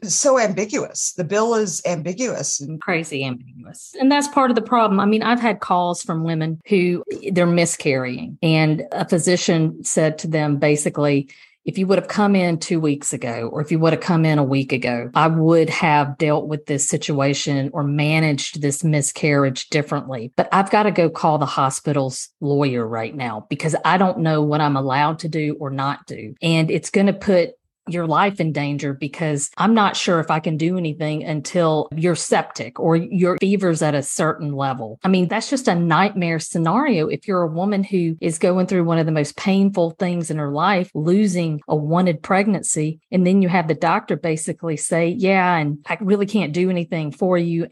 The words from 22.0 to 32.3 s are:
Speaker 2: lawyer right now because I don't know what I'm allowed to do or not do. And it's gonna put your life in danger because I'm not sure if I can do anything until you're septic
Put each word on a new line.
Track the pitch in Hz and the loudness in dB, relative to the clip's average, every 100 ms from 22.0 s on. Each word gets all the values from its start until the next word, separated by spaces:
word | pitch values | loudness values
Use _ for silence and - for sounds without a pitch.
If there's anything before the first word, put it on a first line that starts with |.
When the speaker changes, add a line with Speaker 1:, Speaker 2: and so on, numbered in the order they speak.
| 131 - - _ | -2 -4 -12 _
Speaker 2:
lawyer | 143 143 143 123 110 | 0 2 2 0 -4
right | 113 117 147 | -4 -6 -6
now | 123 107 - | -8 -8 -8
because | 147 156 156 | -6 -2 0
I | 156 180 | 2 4
don't | 190 180 | 2 2
know | 160 156 | 0 2
what | 151 151 | 2 2
I'm | 151 139 | 2 0
allowed | 135 131 147 160 | 0 2 0 0
to | 165 | -4
do | 160 151 151 | -4 -4 -4
or | 143 | -6
not | 135 139 143 - | -4 -4 -6 -10
do. | - 110 120 | -14 -14 -6
And | 170 165 160 | 0 2 2
it's | 170 - | 0 -2
gonna | 202 196 | 2 2
put | 196 - 185 170 - _ _ - | 0 2 2 2 -4 _ _ -8
your | 170 165 | -6 0
life | 151 202 202 | 2 2 0
in | 160 | -2
danger | 147 143 143 147 139 | -2 -2 -2 -4 -6
because | 147 - 156 147 - - | -8 -4 -2 -2 -4 0
I'm | 190 226 | 2 4
not | 196 - | 4 0
sure | - 170 | 0 0
if | 156 | 2
I | 160 | -2
can | 170 156 | 0 -2
do | 160 185 | 0 0
anything | 165 151 151 151 | -2 -4 -4 -4
until | - 151 - 180 165 156 - 151 | -4 -6 -4 0 2 2 -2 -2
you're | 175 160 | 0 0
septic | - | 0